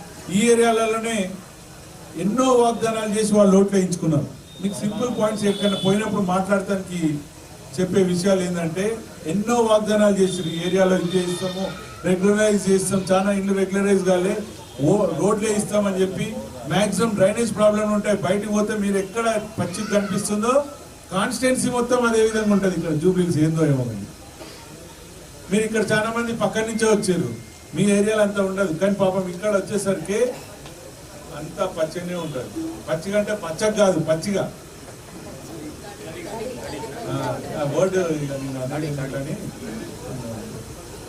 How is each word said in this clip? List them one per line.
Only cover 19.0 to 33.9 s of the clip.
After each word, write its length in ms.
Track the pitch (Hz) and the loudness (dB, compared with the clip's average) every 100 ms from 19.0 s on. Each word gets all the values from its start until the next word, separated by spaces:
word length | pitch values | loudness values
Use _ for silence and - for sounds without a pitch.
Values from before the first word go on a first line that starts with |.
ఎక్కడ 240 | - 226 226 214 - - | -2 -2 0 0 -2 -4
పచ్చికి 300 | 175 202 208 | -4 -4 0
కనిపిస్తుందో 600 | 202 196 185 - 208 233 277 294 - - - - | 0 2 -2 -2 0 2 2 0 -6 -18 -18 -6
కాన్స్టిట్యుయెన్సీ 560 | 180 247 - 254 247 254 247 | -2 -2 0 0 2 0 0
మొత్తం 240 | 240 247 233 | 0 2 4
అదే 120 | 220 220 | 4 4
విధంగా 260 | 220 208 196 | 2 2 2
ఉంటది. 180 | 190 165 | 2 0
ఇక్కడ 140 | 165 151 | -2 0
జూబ్లీహిల్స్ 360 | 180 180 170 143 160 | 2 2 2 2 2
ఏందో 160 | 160 151 | 2 2
ఏమో 120 | 131 120 | 2 -2
కానీ 160 | 101 104 - - - - - - - - - - - - - - | -6 -10 -14 -18 -18 -18 -18 -18 -18 -18 -20 -20 -20 -20 -16 -2
మీరు 140 | 208 220 | 0 0
ఇక్కడ 140 | 220 196 | 0 0
చాలా 160 | 214 220 233 | 0 0 -2
మంది 160 | 233 214 | -4 -2
పక్కన 220 | 208 220 220 | -2 -2 -2
నుంచే 160 | 214 220 | 2 4
వచ్చారు, 360 | 208 185 165 123 - - - - 151 | 4 2 0 -2 -6 -14 -18 -8 0
మీ 60 | 202 202 | 4 4
ఏరియాలో 260 | 208 214 202 | 4 4 2
అంతా 160 | 202 190 | 2 0
ఉండదు. 220 | 190 185 156 | 0 0 2
కానీ 120 | 196 196 | 0 2
పాపం 220 | 190 190 180 | 2 2 -2
ఇక్కడ 180 | 180 208 202 | -4 0 0
వచ్చేసరికి 600 | - 202 185 165 175 214 247 - - - - - - - - - - 143 | 0 -2 0 -2 0 0 0 -2 -12 -16 -18 -18 -18 -18 -18 -18 -16 -12
అంతా 240 | 156 196 190 - | -8 -4 -4 -2
పచ్చనే 380 | - 175 175 180 156 | -4 -4 -6 -6 -6
ఉంటది. 240 | 127 - 330 320 - - | -6 -8 -8 -8 -8 -4
పచ్చిగా 280 | 160 196 208 | -4 0 0
అంటే 120 | 208 208 | 0 -2
పచ్చగా 300 | - 160 214 202 | -6 -2 0 4
కాదు, 180 | 196 | 4